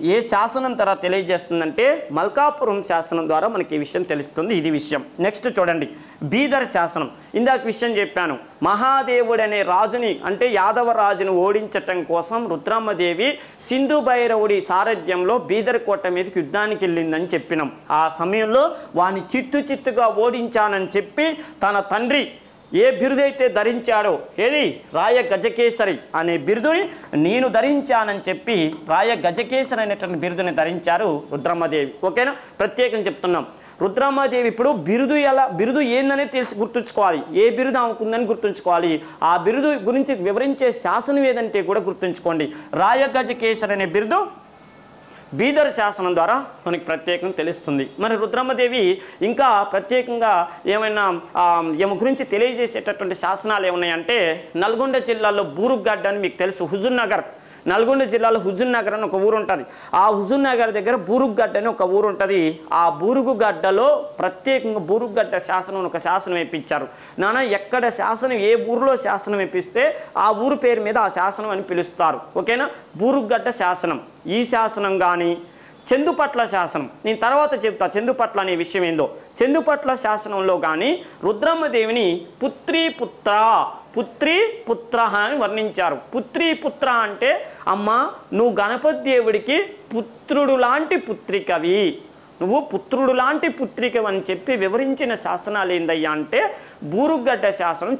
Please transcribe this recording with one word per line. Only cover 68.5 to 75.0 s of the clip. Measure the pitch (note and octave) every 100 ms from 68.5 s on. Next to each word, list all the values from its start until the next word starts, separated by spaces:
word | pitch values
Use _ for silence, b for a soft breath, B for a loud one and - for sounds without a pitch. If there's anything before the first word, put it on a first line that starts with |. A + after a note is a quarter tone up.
| A#3 A#3
ఊరిలో | A#3+ C4+ B3+
శాసనం | G#3 G3+ G3+ G3+
వేపిస్తే | F#3+ F#3 F3+ A#3 D4 B B -
ఆ | G3+
ఊరు | G#3 C4
పేరు | C#4+ B3 A#3
మీద | G#3 A3+
ఆ | G3+
శాసనం | F3+ F#3 G3 G#3+
అని | F#3+
పిలుస్తారు. | F#3 F3 E3+ - D#3+ C3+ - -
ఓకేనా? | F#3+ A#3+ C#4+ B B D#3
బూరుగుగడ్డ | A3+ C#4 G#3+ A#3 A#3+
శాసనం, | A#3+ F3+ F3+ F3 C3+ - - D#3+
ఈ | G#3+
శాసనం | A#3+ A3+ A3 G#3+ G3+
కానీ | F#3+